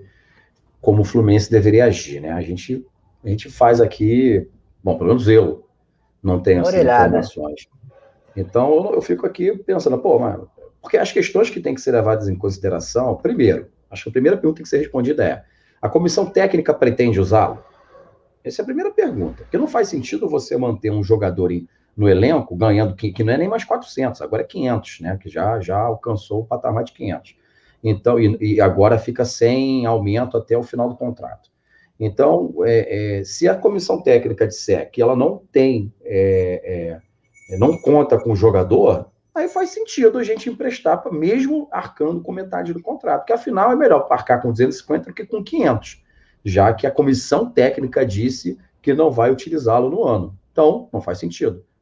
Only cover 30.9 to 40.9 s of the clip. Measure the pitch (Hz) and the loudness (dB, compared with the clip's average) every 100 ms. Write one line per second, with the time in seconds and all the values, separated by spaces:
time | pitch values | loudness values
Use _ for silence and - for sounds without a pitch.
30.9 | 123 123 - 62 - _ _ _ _ _ | -4 -10 -10 -14 -18 _ _ _ _ _
31.9 | _ 110 101 143 170 - - 101 117 - | _ -4 2 4 4 0 -2 2 2 0
32.9 | 101 104 98 98 - 180 190 - 196 - | -6 -4 -6 -8 -2 0 2 0 0 -4
33.9 | 165 - 120 117 107 110 - - 87 76 | -2 4 4 2 -2 -2 -2 -2 -2 -2
34.9 | - 117 127 151 196 _ 139 131 117 101 | 0 0 2 0 -2 _ 2 2 0 -6
35.9 | - - 98 98 95 92 90 90 87 82 | -12 -4 0 2 2 0 -4 -6 -8 -8
36.9 | 82 _ _ _ _ - 95 131 165 - | -12 _ _ _ _ -12 0 2 2 2
37.9 | 147 139 117 117 101 110 95 92 117 - | 2 4 0 0 2 4 4 2 4 4
38.9 | - - _ _ 330 339 381 359 427 440 | 2 -6 _ _ -6 -4 -4 -4 -6 -8
39.9 | - 226 247 214 220 247 - 262 - - | 2 2 2 -4 -4 -6 -6 -8 -4 -2